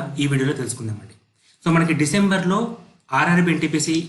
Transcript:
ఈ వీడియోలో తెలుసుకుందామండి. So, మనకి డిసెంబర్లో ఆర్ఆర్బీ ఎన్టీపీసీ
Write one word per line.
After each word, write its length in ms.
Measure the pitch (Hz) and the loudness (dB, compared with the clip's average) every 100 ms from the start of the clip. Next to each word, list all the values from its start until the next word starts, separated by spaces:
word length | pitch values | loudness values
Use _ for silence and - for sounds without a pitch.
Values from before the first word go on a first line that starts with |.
| 131 - | -4 -4
ఈ 40 | 143 | 0
వీడియోలో 220 | 135 131 147 | 0 0 -2
తెలుసుకుందామండి. 540 | 117 - 113 104 - - _ _ _ _ | -6 -8 -8 -10 -12 -20 _ _ _ _
So, 120 | - 165 | 0 2
మనకి 180 | 165 139 | 2 2
డిసెంబర్లో 560 | 147 202 202 190 175 196 233 - - _ - 135 | 0 2 2 2 0 0 -2 -8 -18 _ -4 0
ఆర్ఆర్బీ 320 | 156 175 175 151 | 2 4 2 2
ఎన్టీపీసీ 380 | 160 156 147 160 | 0 -2 0 -2